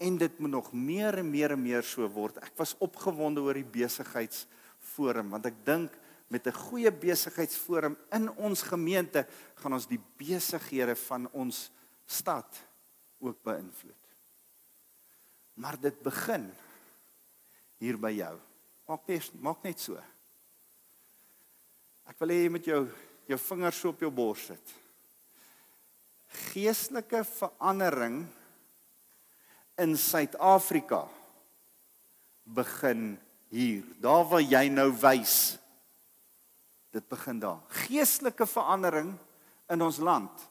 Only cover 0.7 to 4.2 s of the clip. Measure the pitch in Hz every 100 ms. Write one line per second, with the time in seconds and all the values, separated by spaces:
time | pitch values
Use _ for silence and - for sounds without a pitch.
0.7 | 123 135 185 214 190 165 147 147 139 123
1.7 | 120 - - 107 104 104 - - - 160
2.7 | - 185 - 190 156 151 147 139 139 123
3.7 | 117 120 - 127 120